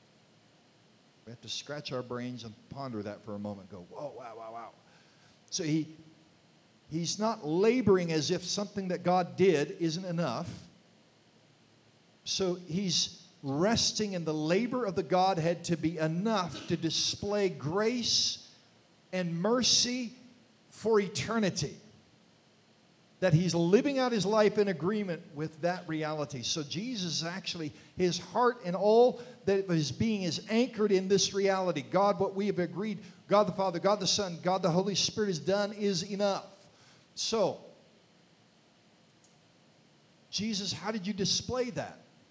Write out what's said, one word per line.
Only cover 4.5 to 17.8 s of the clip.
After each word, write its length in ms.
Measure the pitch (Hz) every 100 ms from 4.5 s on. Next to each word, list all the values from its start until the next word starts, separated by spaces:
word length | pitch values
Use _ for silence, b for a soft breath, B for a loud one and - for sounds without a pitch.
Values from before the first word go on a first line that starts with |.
wow." 160 | 113 107 - _ B B B B B -
So 140 | -
he, 240 | 160 160 151 - - - _ _ _ _ _ _ -
he's 280 | 165 170 190
not 280 | 220 165 147
laboring 640 | 170 220 254 208 185 175
as 180 | 156 131
if 140 | 180
something 440 | - - 202 196 190
that 140 | 160
God 340 | 175 180 175 -
did 400 | 190 147 151 -
isn't 240 | 165 160
enough. 440 | 185 170 156 120 - - - - _ _ _ _ _ _ _ _ _ _ _ _ _ _
So 340 | - - 190 180 180
he's 540 | 170 196 - - - - -
resting 720 | 139 139 196 220 - - 208
in 120 | 185
the 100 | 160
labor 500 | 156 156 185 233 247
of 100 | 214
the 80 | 185
Godhead 600 | 147 180 190 180 165 170
to 120 | 170 160
be 220 | 156 170
enough 680 | 160 170 220 214 170 - -
to 80 | 165
display 720 | 160 - - - 202 208 190
grace 1000 | 147 135 190